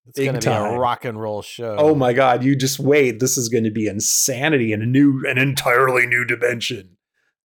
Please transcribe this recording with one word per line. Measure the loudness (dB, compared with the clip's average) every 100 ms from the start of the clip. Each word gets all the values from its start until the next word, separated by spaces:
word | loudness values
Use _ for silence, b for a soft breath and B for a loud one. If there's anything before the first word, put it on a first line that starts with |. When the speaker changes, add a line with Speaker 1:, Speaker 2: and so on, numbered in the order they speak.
| _
Speaker 1:
It's | -6
Speaker 2:
big | -4
Speaker 1:
gonna | -2
Speaker 2:
time. | -2 -2 -2
Speaker 1:
be | -2
a |
rock | -2 -2
and | -6 -8
roll | -8 -8
show. | -10 -10 -8 0
Speaker 2:
Oh | 2 4
my | 2
God. | 4 4 4 2
You | 2
just | 0 -2
wait. | 2 4 4 0
This | -2 -2
is | -2
gonna | 0 0
be | -2 -4
insanity | -4 -2 -2 -2 -2 0 0 0
in | -2
a | 0
new, | 4 4 2 -2
an | 0
entirely | 0 -2 0 2 2 2 0
new | 0
dimension. | -2 -2 -2 -2 -6 -8 -12 _ _ _ _ _